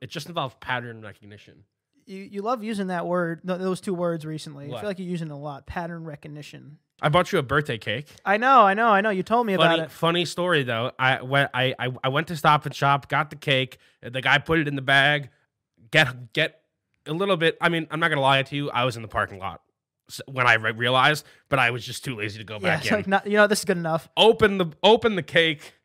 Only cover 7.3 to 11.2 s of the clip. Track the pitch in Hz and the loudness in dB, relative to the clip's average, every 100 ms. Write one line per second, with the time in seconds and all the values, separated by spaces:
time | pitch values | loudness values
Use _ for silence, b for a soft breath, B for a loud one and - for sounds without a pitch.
7.3 | 180 120 147 147 113 - 113 147 B - | 0 2 0 0 -4 -4 -6 -8 B -2
8.3 | 214 254 262 196 202 233 196 214 190 175 | 2 6 6 6 4 4 4 2 0 0
9.3 | 233 226 185 165 165 156 - 165 170 165 | 0 2 4 4 2 -2 -2 0 0 -2
10.3 | - 180 156 123 113 123 - 127 131 | -2 0 0 0 -2 -4 0 2 2